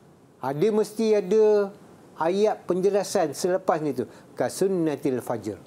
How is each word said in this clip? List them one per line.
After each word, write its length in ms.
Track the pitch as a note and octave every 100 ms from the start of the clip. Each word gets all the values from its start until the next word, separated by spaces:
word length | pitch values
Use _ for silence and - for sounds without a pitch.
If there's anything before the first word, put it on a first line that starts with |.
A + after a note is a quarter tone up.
| - _ _ _
Ada, 240 | B2+ C#3+ G#3
mesti 480 | G#3+ G#3 - A3 G#3
ada 560 | F3+ A3 G#3+ G#3 G3 - - - - -
ayat 480 | D#3+ G3 G#3+ - -
penjelasan 640 | F3+ G3 G3 - G3+ D#3
selepas 480 | C3+ F#3 F3+ F3+ E3
ni 160 | D3+ B2
tu. 80 | A2 - - -
Kasunnatil 880 | B2 - F#3+ F#3 D#3+ C#3 D3 B2
fajr. 320 | - A#2 G#2 F#2+